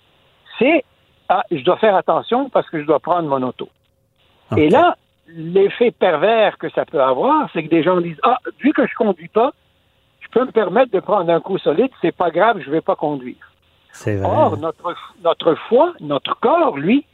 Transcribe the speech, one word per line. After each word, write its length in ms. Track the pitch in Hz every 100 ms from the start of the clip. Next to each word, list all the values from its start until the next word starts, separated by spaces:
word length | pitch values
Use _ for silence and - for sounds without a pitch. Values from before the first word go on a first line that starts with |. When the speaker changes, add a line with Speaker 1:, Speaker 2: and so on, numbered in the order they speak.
| _ _ _ _ _ -
Speaker 1:
c'est « 260 | 254 320 - _ _ _ -
Ah, 120 | 185 -
je 120 | 156
dois 160 | 131 180
faire 180 | 220 185
attention 540 | - 160 - 240 277
parce 180 | - -
que 120 | 160
je 40 | 147
dois 120 | 147
prendre 280 | - 175 156
mon 140 | 135
auto. » 260 | 127 - - _ _ _ _ _ _ _ -
Speaker 2:
Ok. 60 | 139
Speaker 1:
Et 100 | 151
là, 280 | 254 349 - _ _ _
l'effet 640 | 165 165 190 196 - 175
pervers 680 | - 196 151 196 226 196 -
que 100 | 160
ça 140 | -
peut 180 | 131 151
avoir, 460 | 131 131 214 - 190
c'est 80 | 175
que 60 | 156
des 120 | 165
gens 180 | 156 185
disent « 180 | 170 156
Ah, 140 | - 254 - -
vu 120 | 269
que 120 | 320 233
je 80 |
conduis 340 | - 220 180 165
pas, 240 | 208 262 - _ _ _ _ _ _
je 80 | -
peux 160 | 220
me 80 | 254
permettre 400 | 220 185 202 254
de 80 | 185
prendre 320 | - 202 170
un 80 | 165
coup 160 | - 185
solide, 320 | 170 151 262 -
c'est 120 | 170
pas 160 | - 175
grave, 300 | 165 214 208
je 60 | 139
vais 120 | 160
pas 140 | - 180
conduire. » 400 | 151 139 123 - - _ _ _ _
Speaker 2:
C'est 240 | - 110 101
vrai. 120 | 98
Speaker 1:
Or, 260 | 254 262 160
notre, 360 | 160 - 175 156 - -
notre 300 | 170 151 165 151 -
foie, 260 | 240 339 339
notre 380 | 151 143 - -
corps, 380 | 233 339 320 139
lui, 280 | 160 277 -